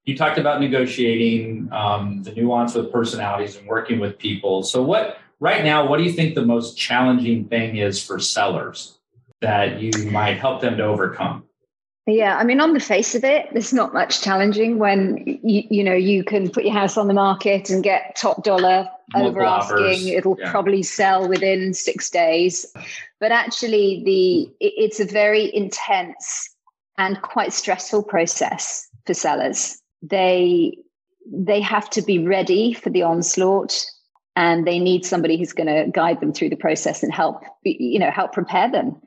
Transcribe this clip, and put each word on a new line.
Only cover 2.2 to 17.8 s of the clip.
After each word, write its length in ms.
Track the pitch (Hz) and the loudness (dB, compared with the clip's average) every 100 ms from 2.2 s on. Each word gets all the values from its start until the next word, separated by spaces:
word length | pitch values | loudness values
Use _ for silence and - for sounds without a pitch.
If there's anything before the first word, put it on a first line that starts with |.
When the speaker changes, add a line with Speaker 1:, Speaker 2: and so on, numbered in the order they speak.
Speaker 1:
the 100 | 98 | -8
nuance 420 | 113 120 120 120 | -2 0 2 0
with 180 | 117 - | -2 -2
personalities 640 | 120 113 107 101 101 101 - | -2 -2 -4 -4 -4 -6 -10
and 100 | 101 | -6
working 320 | 113 127 113 | -4 -2 -2
with 200 | 101 - | -4 -6
people. 440 | 107 98 98 95 | -6 -4 -2 -2
So 200 | 95 127 | 0 0
what, 360 | 139 208 - - - _ | 2 0 0 -8 -20 _
right 240 | 151 - | 0 2
now, 220 | 156 151 139 | 2 2 2
what 80 | 147 | 2
do 80 | |
you 80 | 175 | 2
think 220 | 165 156 | 0 0
the 100 | 143 117 | 0 2
most 300 | 117 117 - | 0 -2 -6
challenging 680 | - 123 127 120 117 113 107 | -2 2 4 2 2 -2 0
thing 280 | 117 110 107 | -2 -2 -2
is 280 | 101 92 | -2 -2
for 140 | - 95 | -6 -6
sellers 760 | - 107 101 85 92 - - _ _ _ _ _ | -4 0 0 -2 -6 -12 -18 _ _ _ _ _
that 400 | 110 104 101 104 | -2 0 0 -2
you 100 | 110 107 104 | -4 -2 -2
might 280 | 104 104 98 | 0 0 0
help 220 | 135 - | -2 -2
them 160 | 120 107 | -2 0
to 80 | |
overcome? 600 | 107 101 92 - 95 - - _ _ _ _ _ - | 0 0 -2 -2 -6 -6 -14 _ _ _ _ _ 0
Speaker 2:
Yeah, 280 | 220 202 185 | 2 2 2
I 60 | |
mean, 180 | 240 269 | 2 4
on 120 | 320 | 4
the 80 | 294 | 2
face 340 | - 196 - | 2 0 0
of 80 | 240 | 0
it, 260 | 269 294 - | 2 2 0
there's 200 | 233 202 | -4 0
not 220 | 254 - | 0 0
much 280 | - - - | -2 -2 -2
challenging 560 | 202 190 208 208 226 226 | 0 2 2 2 2 2
when 420 | 202 196 190 - - - | 2 4 2 -2 -6 -4
you, 180 | 226 202 - | 0 2 2
you 140 | 208 | 2
know, 100 | 196 | 2
you 300 | 185 185 196 | 2 4 2
can 260 | 185 208 185 | 2 0 0
put 140 | 240 | -2
your 80 | 220 | 0
house 240 | 208 196 220 | 2 0 0
on 100 | 202 | 2
the 80 | |
market 560 | 196 196 190 208 196 196 | 4 2 2 0 0 0
and 120 | 190 | 0